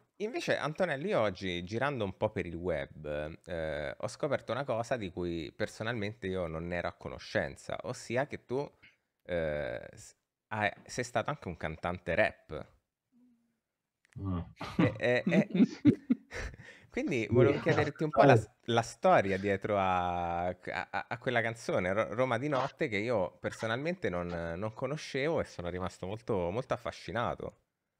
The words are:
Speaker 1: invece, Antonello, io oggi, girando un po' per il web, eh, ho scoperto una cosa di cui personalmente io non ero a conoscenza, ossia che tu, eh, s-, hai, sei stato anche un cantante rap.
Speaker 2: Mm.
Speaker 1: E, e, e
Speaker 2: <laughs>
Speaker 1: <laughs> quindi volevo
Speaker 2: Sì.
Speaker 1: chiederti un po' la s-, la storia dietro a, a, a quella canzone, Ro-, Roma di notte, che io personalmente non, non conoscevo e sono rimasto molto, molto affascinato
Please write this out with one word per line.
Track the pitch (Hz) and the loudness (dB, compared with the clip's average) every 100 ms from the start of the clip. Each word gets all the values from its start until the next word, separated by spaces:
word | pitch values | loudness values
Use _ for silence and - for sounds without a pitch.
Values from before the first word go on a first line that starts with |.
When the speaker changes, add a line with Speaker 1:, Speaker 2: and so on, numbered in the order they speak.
| _ - | _ -8
Speaker 1:
invece, | 208 330 - 120 | -6 -4 0 0
Antonello, | 147 156 180 135 185 | 0 -2 -2 0 0
io | 175 | 2
oggi, | 107 92 95 87 | 2 0 -4 -4
girando | 90 110 139 135 | -4 -2 -2 0
un | 98 - | -4 0
po' | 107 | -2
per | 98 87 | -2 -4
il | 82 | -4
web, | 90 76 69 71 76 73 76 - - | -2 -2 -4 -8 -6 -4 -6 -8 -8
eh, | 85 78 73 71 - | -6 -4 -4 -6 -6
ho | 113 | -8
scoperto | - 151 123 - | -4 -2 -2 -2
una | 117 | -4
cosa | 139 113 117 127 | -2 -2 -2 -4
di | 95 | -4
cui | 90 87 85 69 - | -4 -2 -2 -6 -6
personalmente | 107 - 110 120 101 113 95 | -6 -4 -4 -4 -4 -4 -4
io | 92 85 | -2 -2
non | 80 85 | -4 -4
ero | 87 85 | -2 -4
a | |
conoscenza, | - 73 64 - 107 76 - - - | -6 -10 -12 -4 -2 -2 -6 -8 -8
ossia | 92 127 - 117 143 | -6 -10 -4 -2 -2
che | 107 - | -6 -6
tu, | 127 147 - - _ _ _ - | -6 -6 -12 -20 _ _ _ -4
eh, | 87 80 73 64 60 50 | -2 0 -2 -4 -6 -10
s-, | - - - _ _ _ | -16 -20 -20 _ _ _
hai, | 110 104 - | 0 0 -2
sei | - - | -8 -6
stato | 120 113 107 | -2 -2 -2
anche | 151 98 | -4 -6
un | 80 | -4
cantante | 78 87 87 90 - 82 | -6 -2 -4 -4 0 4
rap. | 107 - - 73 - _ _ _ _ _ _ _ _ _ _ _ _ _ _ - | 4 2 -10 -10 -10 _ _ _ _ _ _ _ _ _ _ _ _ _ _ -8
Speaker 2:
Mm. | 95 90 - - - - | -4 -2 -4 -10 -6 2
Speaker 1:
E, | 131 - | 2 2
e, | 120 123 - | 2 2 4
e | 180 - | 4 4
Speaker 2:
<laughs> | 180 - - - - - - - | 4 4 6 4 4 0 -2 -2
Speaker 1:
<laughs> | - - - - - - | -8 -8 -10 -18 -20 -8
quindi | 240 269 131 107 | -4 0 0 4
volevo | 120 123 - | 6 6 4
Speaker 2:
Sì. | |
Speaker 1:
chiederti | - - 139 - | 2 2 2 0
un | 156 | 0
po' | - | 6
la | 143 117 | 8 8
s-, | - _ - | 4 _ 0
la | 117 | 2
storia | 117 - 185 160 98 95 | 2 2 6 6 6 2
dietro | 101 98 110 101 | 2 0 2 2
a, | 95 90 90 87 85 85 90 | 4 2 2 0 -2 0 -2
a, | 92 - - - 98 - | -4 -6 -6 -4 -6 -6
a | 117 | -6
quella | 135 120 | 0 0
canzone, | 113 113 - 139 90 | 0 -4 -2 0 2
Ro-, | 98 80 110 | 2 0 0
Roma | 127 117 | 0 0
di | 147 | 0
notte, | 131 139 - 151 | 0 0 -2 -2
che | 101 | 0
io | 113 113 87 - | 2 2 0 -2
personalmente | 110 - 113 120 139 185 107 | -6 -2 -2 0 -2 -2 -2
non, | 90 87 | 0 -2
non | 87 85 85 107 | -2 -4 -4 -6
conoscevo | - 131 156 - 135 147 147 | -4 -4 -4 -6 -2 0 0
e | 85 | -2
sono | - 87 | -6 -6
rimasto | 90 90 - 92 | -4 -6 -6 -8
molto, | 113 - 101 85 | -6 -2 0 0
molto | 107 135 | -2 -4
affascinato | 127 - - - 104 110 - - - _ _ _ | -6 -6 -10 -8 -2 -2 -2 -6 -12 _ _ _